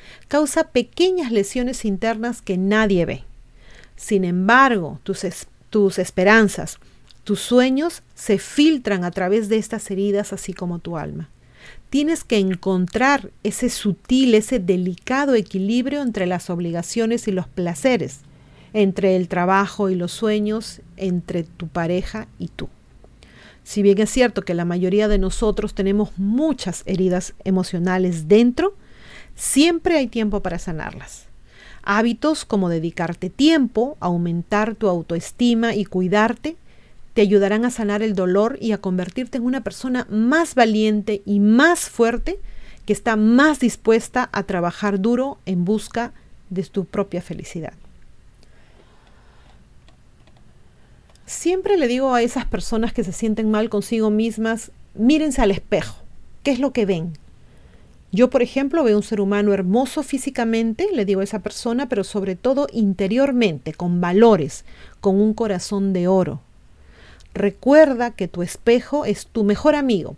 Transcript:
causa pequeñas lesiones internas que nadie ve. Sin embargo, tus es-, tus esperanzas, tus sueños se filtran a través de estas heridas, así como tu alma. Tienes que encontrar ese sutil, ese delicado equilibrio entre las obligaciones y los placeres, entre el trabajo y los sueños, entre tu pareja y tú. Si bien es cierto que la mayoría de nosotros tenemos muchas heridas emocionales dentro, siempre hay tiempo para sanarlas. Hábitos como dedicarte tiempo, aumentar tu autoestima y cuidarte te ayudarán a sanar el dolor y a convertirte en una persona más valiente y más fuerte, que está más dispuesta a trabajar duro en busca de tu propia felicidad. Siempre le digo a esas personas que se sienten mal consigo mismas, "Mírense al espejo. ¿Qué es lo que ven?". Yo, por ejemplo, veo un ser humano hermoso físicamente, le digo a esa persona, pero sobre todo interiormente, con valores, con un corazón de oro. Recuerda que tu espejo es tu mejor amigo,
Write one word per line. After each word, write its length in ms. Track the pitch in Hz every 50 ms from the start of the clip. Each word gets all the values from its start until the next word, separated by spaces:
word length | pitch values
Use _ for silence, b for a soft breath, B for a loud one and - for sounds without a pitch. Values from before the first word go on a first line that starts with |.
| B B B B B B
causa 400 | - 294 311 294 - 320 320 -
pequeñas 640 | - 254 240 - - - 339 381 370 359 311 240
lesiones 540 | 233 208 202 202 - 254 247 247 - - -
internas 560 | 214 196 185 - 226 233 220 226 247 240 -
que 160 | - - 185
nadie 480 | 180 185 196 208 220 220 208 196 175 165
ve. 200 | - - - - - - - - - b b b b b b b b b
Sin 300 | b - - 214 196 185
embargo, 760 | 175 175 180 185 202 233 254 269 262 240 196 165 143 - - -
tus 180 | - 190 - -
es-, 240 | 190 - - - - _ _ _ -
tus 300 | - 214 202 190 - -
esperanzas, 800 | 180 - - - 185 202 214 226 214 196 - - 156 - - - b b b b b b b - -
tus 160 | - 208 196
sueños 640 | - - 240 247 254 262 262 269 311 339 - - - _ -
se 220 | - - - 208 190
filtran 680 | - - - - 294 320 320 262 - 214 202 180 175
a 80 | 175 170
través 360 | 190 180 180 202 226 220 202
de 100 | 220 220
estas 300 | 208 - 233 214 - - 196
heridas, 400 | 185 202 208 202 202 208 - 202
así 220 | 185 - - 185
como 260 | - 180 175 175 170
tu 160 | - 170 170
alma. 320 | 156 151 151 147 156 160 - - _ B B B B B B B B B -
Tienes 360 | - 277 294 311 330 311 -
que 140 | - 233 208
encontrar 920 | 190 190 185 175 - 190 190 180 180 170 - 220 254 269 285 277 190 - - - -
ese 240 | 202 - - 254 240
sutil, 680 | - - - 208 180 - _ - 247 262 269 247 220
ese 240 | 214 220 - 262 233
delicado 760 | 180 175 185 180 180 185 180 - - - 254 269 294 277 262
equilibrio 680 | 220 185 - - 190 190 202 233 247 247 277 285 294 285
entre 240 | 240 208 208 185
las 240 | 175 180 170 - -
obligaciones 800 | 175 170 175 170 165 170 170 - - 226 226 220 233 240 - 220
y 40 | 190
los 140 | 185 175
placeres, 720 | - - - 180 175 170 - - 262 254 202 147 - - - - b b b b b b b b b b
entre 420 | 214 202 196 185 - 196 190 185
el 140 | 185 185 175
trabajo 600 | 185 175 175 180 190 196 202 - - - 208 190
y 60 | 185
los 160 | 180 175 170
sueños, 680 | - - 226 214 214 214 208 208 214 226 220 - - - - - 170
entre 480 | - 190 190 180 175 170 - 175 175 160
tu 240 | - - - 175 156
pareja 580 | - 175 170 165 180 185 202 - - 220 226 - - -
y 80 | 175 -
tú. 200 | - - - - - - - _ - - - - - - B B B B B B B B B
Si 200 | - - 208 196
bien 160 | 202 196 190
es 120 | 220 214
cierto 320 | - 262 247 233 - 202 185
que 120 | - 175
la 100 | 175 175
mayoría 420 | 175 185 180 180 185 190 208 214
de 120 | 208 208 196
nosotros 560 | 185 185 - - 233 214 202 - 214 208 -
tenemos 440 | - 190 196 202 208 208 - - 180
muchas 640 | 196 202 220 254 311 320 277 - - 185 165 - -
heridas 480 | - 190 170 185 185 180 180 180 - - - -
emocionales 840 | 185 185 185 185 - - 170 170 185 180 185 185 180 170 160 156
dentro, 480 | 156 202 220 240 247 247 - 339 403 392 B B B B B B B B B B B B
siempre 600 | - - - - 262 302 339 339 330 - 370 339 302
hay 100 | 262 226
tiempo 340 | - 233 220 208 190 196 -
para 160 | 185 175 165
sanarlas. 680 | - 190 165 151 - - - - - - - - - - - - B B B B B B B B B
Hábitos 600 | - 202 214 226 240 240 - - 302 311 294 -
como 240 | - 226 202 180 175
dedicarte 600 | 170 165 160 170 - - 170 165 175 - - 185
tiempo, 680 | - - 269 311 330 311 254 214 - 214 240 277 302 -
aumentar 800 | - 180 175 175 170 170 170 175 170 - 208 208 214 226 220
tu 120 | - 220 196
autoestima 840 | 180 170 156 - 170 170 - - - - 240 240 233 226 233 233 -
y 100 | 214 196
cuidarte 720 | - - 185 185 180 196 208 214 233 240 - - 302 330 - b b b b b b b b b - -
te 100 | 226 208
ayudarán 420 | 190 208 202 196 196 208 220 240
a 80 | 247 247
sanar 320 | - 220 202 208 208 220
el 100 | 220 202
dolor 420 | 185 185 180 180 196 214 233 269 -
y 100 | - 226
a 80 | 208 -
convertirte 600 | - 190 185 185 180 175 - - 247 - - 262
en 60 | 233
una 200 | 247 262 269 -
persona 420 | 202 175 - - 262 247 247 - -
más 460 | 202 214 226 240 262 330 339 311 -
valiente 680 | 254 233 220 208 214 214 214 214 214 202 - 214 196 -
y 140 | 202 208 202
más 500 | 202 208 220 247 294 339 349 - - -
fuerte, 480 | - - 233 226 240 240 - 311 381 415 b b b b b b b b b
que 60 | - 208
está 240 | - - 240 220
más 420 | 214 214 220 240 254 285 311 294 -
dispuesta 720 | 262 226 - - - 220 220 226 226 - - 254 254 - -
a 120 | 202 185
trabajar 560 | - 190 180 170 170 - - 214 208 196 190
duro 380 | 190 233 240 247 262 277 269 - -
en 200 | - 190 175 175
busca 480 | 180 214 214 - - - 233 240 240 - b b b b b - -
de 120 | 190 180 175
tu 220 | - - 202 175
propia 360 | - - 208 196 202 - 175
felicidad. 520 | - - 175 - - - - 175 156 - - - - - - - - - - - - - - - b b b b b b b b b b b b b b b b b b b b b b b b b b - - - - - - - - - _ - - - - - - - - b b b b b b b b b b b b -
Siempre 500 | - - - - 330 370 381 370 381 403
le 120 | 359 277 233
digo 260 | 240 254 269 269 254
a 80 | 240 233
esas 220 | 240 - 262 220
personas 480 | - - 185 - - 226 220 226 214 -
que 100 | - 196
se 100 | 185 170
sienten 380 | - 226 220 214 214 220 214
mal 200 | 214 214 220 220
consigo 380 | 214 202 196 - 240 220 220 214
mismas, 600 | 208 214 226 226 214 214 220 226 233 226 - - - - - - -
"Mírense 480 | - 220 254 311 302 311 302 254 - 233
al 80 | 202
espejo. 460 | 196 - - - 208 180 - - - - - - - - - - - - -
¿Qué 80 | 277 269
es 80 | 233
lo 120 | 277 269 269
que 140 | 247 214
ven?". 320 | 190 190 165 160 170 156 - - - b b b b b b b b b b b b b b b - -
Yo, 140 | 247 247 247
por 140 | - 254 240
ejemplo, 420 | 240 - 269 277 277 339 339 285
veo 140 | 226 208 208
un 40 | 208
ser 200 | - 226 202 202
humano 320 | 190 202 202 208 208 196
hermoso 480 | 196 185 180 196 240 269 254 - 311 294
físicamente, 880 | - - 269 - 277 269 - 233 226 226 226 226 226 220 - 349 415 381
le 140 | 254 196
digo 160 | 190 196 190 190
a 20 |
esa 140 | 196 - 208
persona, 500 | 175 214 - - - 240 233 247 277 247
pero 160 | - 202 190
sobre 320 | - - 208 190 190 180
todo 300 | 180 - 247 269 277 285 -
interiormente, 1000 | - 226 214 196 190 - 202 185 220 254 277 277 262 247 233 196 156 127 - 156 151
con 300 | - 180 175 175 175 175
valores, 640 | 175 175 202 233 233 214 165 156 165 - - - b b b b b b b
con 180 | - 196 190 196
un 140 | 208 220 214
corazón 600 | - 233 214 190 180 - - 208 196 196 196 185
de 140 | 180 175 180
oro. 340 | 190 190 180 - - - - _ - - - - b b b b b b b b b b b b -
Recuerda 800 | 196 196 202 190 - - 247 285 311 311 294 254 226 240 240
que 180 | - - 185 170
tu 140 | - 175 175
espejo 640 | 170 - - - 233 233 247 247 - 277 294 302
es 200 | - 202 - - -
tu 160 | - 233 208
mejor 300 | 202 208 - - 302 302
amigo, 400 | 294 277 262 226 180 165 - -